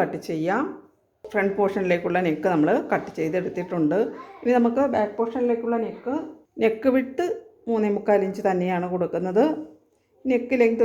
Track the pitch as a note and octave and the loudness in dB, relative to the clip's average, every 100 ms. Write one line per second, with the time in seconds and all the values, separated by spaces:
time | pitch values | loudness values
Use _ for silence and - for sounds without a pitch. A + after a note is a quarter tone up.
0 | E3+ D3+ - D#3+ E3 A3 D#4+ - - _ | 0 -4 -6 -4 -2 -2 -2 -8 -18 _
1 | _ _ - G#3 G3 G3 G3 G3+ F#3 E3+ | _ _ -4 0 0 2 0 0 0 0
2 | E3+ F3 F3 D3+ F#3+ E3 D#3 B3+ - F#3 | 0 0 0 0 2 2 4 2 0 -2
3 | - - D#3+ F3 B2 F3+ F3+ F3 D3+ F#3 | -2 -4 -2 -2 -2 -6 -4 0 2 2
4 | B3+ - - - A#3+ B3 A#3 A#3 C#4 A3 | 0 -6 -16 -6 0 4 4 2 2 0
5 | G#3 - A#3 B3+ A#3+ A#3 A#3 A3+ G3+ - | 0 -2 -4 -2 0 0 -2 -2 -4 -8
6 | A#3+ D4+ - - _ - A3 A3+ C4+ C4 | -6 -6 -6 -14 _ -2 0 2 2 2
7 | B3+ - F4+ - - _ - A3+ G#3 G3+ | 0 -2 -4 -4 -10 _ -4 0 0 0
8 | G#3+ G3+ F#3+ F#3 G3 F3+ F3+ F3+ F3+ F3+ | 2 2 2 -2 0 0 0 -2 -2 -2
9 | E3 E3+ F3+ G3 D#4 - - - _ _ | -2 -2 0 2 2 0 -10 -18 _ _
10 | _ _ C4 A#3+ A#3+ B3+ A#3 A3+ | _ _ -2 0 2 2 4 4